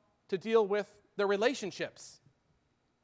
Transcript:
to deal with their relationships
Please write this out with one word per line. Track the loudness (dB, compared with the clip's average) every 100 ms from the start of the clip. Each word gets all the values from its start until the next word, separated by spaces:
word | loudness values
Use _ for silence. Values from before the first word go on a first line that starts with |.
| _ _ -8
to | -6
deal | 2 4 4
with | 0 -4 -10 _ -2
their | 0
relationships | 2 0 0 -8 -8 -10 -10 -18 -18 _ _ _ _ _ _ _ _